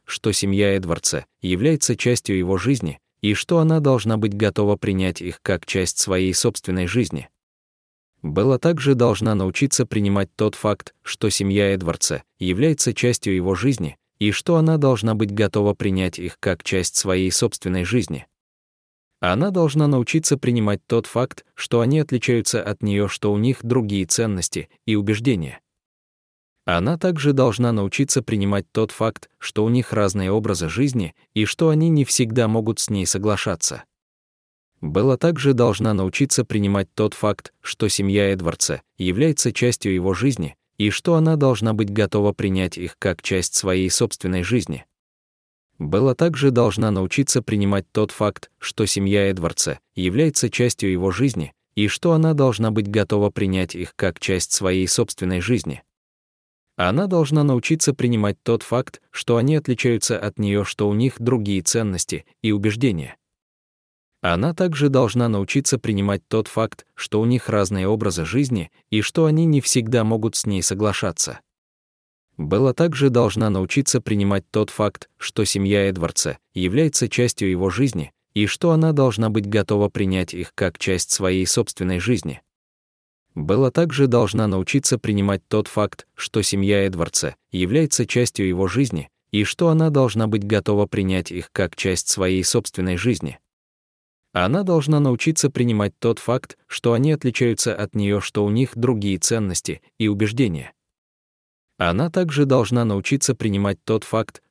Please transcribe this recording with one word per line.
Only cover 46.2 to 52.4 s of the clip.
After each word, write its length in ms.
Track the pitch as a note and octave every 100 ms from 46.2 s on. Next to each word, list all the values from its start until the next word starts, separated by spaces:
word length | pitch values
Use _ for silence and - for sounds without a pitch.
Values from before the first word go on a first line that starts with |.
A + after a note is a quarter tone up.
| E3+ C3 C#3
должна 400 | A#2+ A#2 G#2+ A2
научиться 500 | F#2+ F#2 - C3+ B2
принимать 440 | G#2+ G#2+ G2+ G2 -
тот 200 | G#2+ G#2+
факт, 380 | - G#2 - - _
что 260 | - - G#2
семья 440 | G2+ G2 G2+ G2
Эдвардса 500 | F#2 E2 - D#2 C2+ _
является 560 | - F2+ A2 D#3+ - A#2
частью 420 | - B2 - G2
его 200 | F2+ F#2+
жизни, 420 | F#2 C3+ G2 C#2+ _ _ G2+
и 120 | G#2
что 260 | - E3+
она 200 | D#3+ D#3+
должна 380 | D3